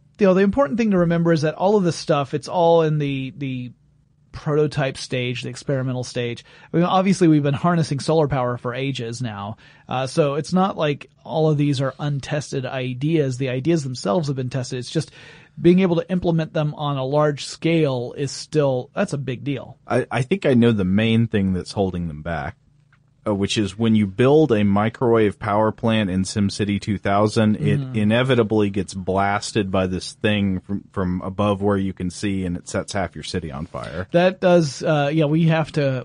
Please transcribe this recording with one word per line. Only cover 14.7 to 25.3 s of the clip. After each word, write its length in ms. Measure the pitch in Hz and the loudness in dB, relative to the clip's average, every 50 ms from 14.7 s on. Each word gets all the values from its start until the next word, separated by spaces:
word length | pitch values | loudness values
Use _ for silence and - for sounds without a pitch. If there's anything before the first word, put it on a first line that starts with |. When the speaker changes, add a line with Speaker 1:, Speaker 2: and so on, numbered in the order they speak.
| 135 127 | -8 -8
Speaker 1:
It's 100 | 123 - | -8 -4
just 200 | - 160 - - - - - - - - - _ _ - | -4 -4 -4 -4 -12 -20 -20 -20 -20 -20 -20 _ _ 2
being 180 | 147 170 180 185 | 4 6 6 6
able 160 | 190 180 170 | 4 4 2
to 140 | 165 - - | 0 0 -2
implement 420 | 185 180 175 175 165 160 160 156 | -4 0 0 2 2 0 -2 -2
them 220 | - 160 151 151 - | -2 -2 -2 -2 -4
on 220 | - 151 143 143 | -4 -4 -4 -4
a 80 | 135 131 | -4 -2
large 400 | 131 143 151 151 151 147 135 - | 0 2 2 2 2 0 -2 -8
scale 680 | - - - - 160 165 165 156 143 131 123 120 120 - | -12 -12 -2 0 2 2 4 2 2 0 -2 -6 -8 -6
is 160 | - 143 131 | -6 -6 -6
still, 580 | - - - - - 151 147 139 131 127 123 - _ | -6 -10 -12 -2 0 2 2 2 0 -2 -4 -6 _
that's 180 | - 202 - | -4 -2 -2
a 60 | - 143 | -2 -6
big 260 | 131 123 123 117 117 | -4 -6 -8 -6 -6
deal. 340 | 139 139 113 - - - - _ | -6 -6 -6 -8 -12 -18 -20 _
Speaker 2:
I, 200 | - 113 127 - - | -2 0 0 0 0
I 120 | 104 123 | -2 -2
think 240 | 131 - 190 202 - | 0 0 -2 0 2
I 80 | 151 131 | 4 6
know 180 | 117 117 120 | 6 6 6
the 120 | 113 104 95 | 4 4 2
main 440 | 90 95 104 110 113 113 113 117 110 | 2 2 2 2 4 4 2 2 2
thing 240 | - 104 95 95 | 2 0 0 0
that's 180 | 92 90 - - | 0 -2 -6 -6
holding 380 | - 107 98 95 90 87 87 82 | -2 -2 -2 0 -2 -4 -6 -6
them 140 | 73 76 | -8 -10
back, 340 | 76 85 82 76 69 80 - _ _ _ _ _ _ _ _ _ _ _ _ _ _ | -8 -6 -6 -6 -6 -8 -10 _ _ _ _ _ _ _ _ _ _ _ _ _ _
uh, 60 | 110 104 | -4 -2
which 220 | 98 98 98 - | 0 0 0 0
is 220 | 120 104 92 95 107 | -2 -2 -2 -2 0
when 160 | 117 113 110 | 2 4 4
you 120 | 107 104 98 | 4 2 0
build 420 | 95 - 123 135 147 156 160 135 | 2 2 4 6 6 6 6 4
a 140 | 117 104 101 | 4 2 2
microwave 760 | 101 98 101 107 113 - - 131 117 117 113 107 101 | 2 2 2 0 0 -2 0 2 2 4 4 4 2